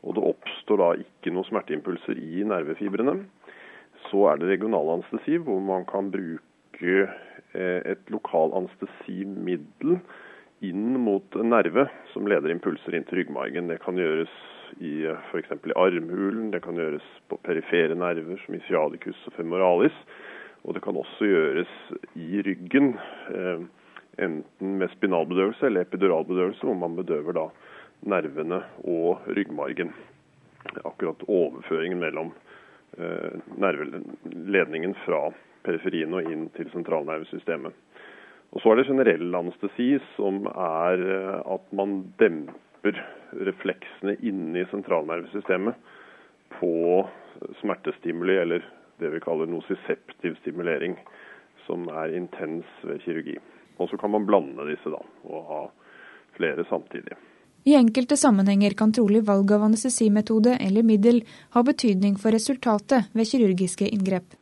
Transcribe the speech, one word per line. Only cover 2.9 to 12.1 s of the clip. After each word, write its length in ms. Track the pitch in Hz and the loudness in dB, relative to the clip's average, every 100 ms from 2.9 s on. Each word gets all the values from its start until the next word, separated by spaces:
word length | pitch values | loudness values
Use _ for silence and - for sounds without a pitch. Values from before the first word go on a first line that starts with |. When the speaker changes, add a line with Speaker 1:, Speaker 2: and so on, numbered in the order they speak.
| 98 127 185 196 _ - - - - - - - | 0 0 0 -8 _ -20 -20 -20 -20 -20 -20 -4
Speaker 1:
Så 160 | 98 98 | 4 4
er 100 | 76 | 4
det 140 | 85 | 2
regional 400 | 95 110 98 76 85 | 0 2 0 0 -2
anestesi, 400 | - - - 165 | -4 -8 -2 -2
hvor 180 | 156 95 98 | 0 -2 0
man 180 | 95 90 | -4 -2
kan 240 | 98 98 | -4 -4
bruke, 960 | 95 87 82 _ _ _ - 87 95 95 - - - _ | -4 -6 -10 _ _ _ -6 2 2 2 -2 -18 -20 _
eh, 280 | 92 92 90 - | -6 -2 -2 -4
et 220 | 98 - | -8 -6
lokal 420 | - - 85 80 95 | -8 -2 2 2 0
anestesimiddel 1400 | 92 - 98 - - 92 98 98 90 90 147 _ 151 180 - - - - - _ | -6 -8 -12 -12 -12 -8 -8 -6 -4 -4 -6 _ 0 0 -2 -20 -20 -20 -20 _
inn 340 | 95 92 110 131 | -8 -4 -2 0
mot 340 | 117 98 - - | 2 0 -2 -2
en 160 | 117 | 2
nerve 380 | 117 82 92 139 - - | 4 4 2 2 -2 -14